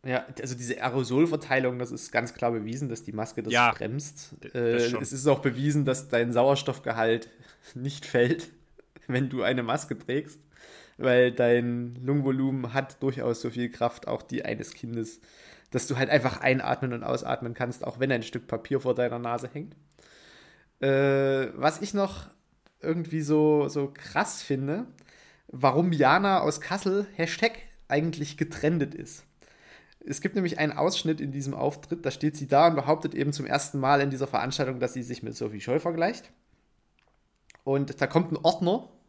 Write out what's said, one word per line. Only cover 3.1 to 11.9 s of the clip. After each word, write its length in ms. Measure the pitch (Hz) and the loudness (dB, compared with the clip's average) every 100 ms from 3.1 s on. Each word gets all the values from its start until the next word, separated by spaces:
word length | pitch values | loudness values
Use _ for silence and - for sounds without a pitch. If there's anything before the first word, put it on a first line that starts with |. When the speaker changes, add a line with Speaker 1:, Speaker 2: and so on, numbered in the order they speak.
Speaker 1:
Maske 320 | 107 113 - | -6 -6 -6
das 80 | 110 | 0
Speaker 2:
Ja, 200 | 120 120 | 4 4
Speaker 1:
bremst. 600 | - 107 131 143 - - - | 2 -4 -6 -8 -14 -20 -18
Speaker 2:
d-, 60 | - 127 117 | -10 -2 0
das 120 | 120 117 | 2 2
Speaker 1:
Äh, 40 | |
Speaker 2:
schon. 120 | 117 | 0
Speaker 1:
es 80 | - | -4
ist 160 | 135 143 | 0 2
auch 120 | 139 | 4
bewiesen, 440 | 143 120 143 147 | 2 0 0 2
dass 240 | 131 131 - | 0 -2 0
dein 240 | 117 120 | 0 2
Sauerstoffgehalt 1000 | 120 131 139 - 120 127 113 113 117 - - - | 4 4 4 0 -6 -4 0 2 2 -2 -20 -20
<laughs> 240 | - - 123 | -20 -18 -8
nicht 300 | 135 143 - | -6 -6 -2
fällt, 440 | 123 123 - - - _ - _ - - | 2 4 2 -4 -20 _ -20 _ -20 -2
wenn 220 | 127 135 | 0 0
du 140 | 127 | 0
eine 180 | 101 127 | 0 0
Maske 360 | 117 147 - 110 | 0 -4 -4 -8
trägst, 420 | - 135 151 - _ _ - - - - | -2 -4 -4 -20 _ _ -20 -20 -20 -2
weil 360 | 131 123 123 | 4 6 6
dein 640 | 123 120 120 120 120 120 | 6 6 6 4 -2 -6